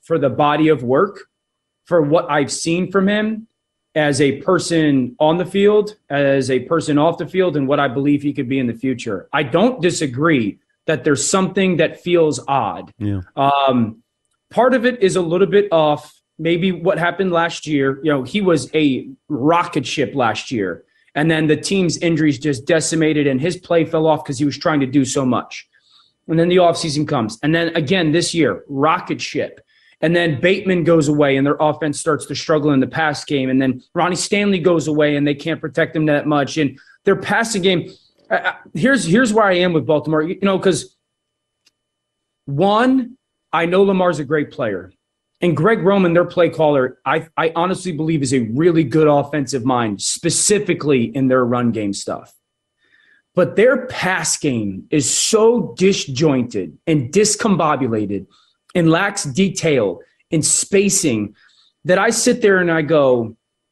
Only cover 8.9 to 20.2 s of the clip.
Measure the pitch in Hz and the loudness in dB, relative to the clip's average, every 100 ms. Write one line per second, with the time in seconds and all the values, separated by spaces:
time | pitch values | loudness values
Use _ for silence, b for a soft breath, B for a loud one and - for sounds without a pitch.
8.9 | 123 117 92 - 143 131 165 240 247 170 | -4 -6 -8 -4 -4 0 2 2 0 -2
9.9 | - 151 120 165 143 104 - _ _ - | -2 -4 0 2 2 0 -6 _ _ -4
10.9 | 160 156 135 - 196 190 190 185 165 156 | -2 0 0 0 0 0 0 0 2 0
11.9 | - 175 170 156 120 - 139 104 87 90 | -2 0 2 2 0 -2 -2 -2 -6 -14
12.9 | - 104 98 90 147 139 139 139 123 110 | -8 -6 -6 -6 -2 0 2 2 2 -2
13.9 | - _ _ _ _ _ - 247 247 247 | -6 _ _ _ _ _ 0 2 2 0
14.9 | 240 190 170 170 180 190 202 202 165 151 | 0 0 0 0 0 2 2 2 2 2
15.9 | 147 - _ _ - 165 175 185 170 170 | 0 -6 _ _ -6 -2 0 0 -2 0
16.9 | 160 175 175 190 165 170 - 151 143 135 | 0 0 -2 -2 0 -2 -4 -4 0 0
17.9 | 135 156 143 127 208 185 160 - 156 147 | -2 -2 -2 -2 -2 2 0 0 0 0
18.9 | 127 - - - 139 147 170 170 156 123 | -2 -8 -16 -10 -2 0 2 0 -4 -4
19.9 | - 127 139 | -4 -4 -2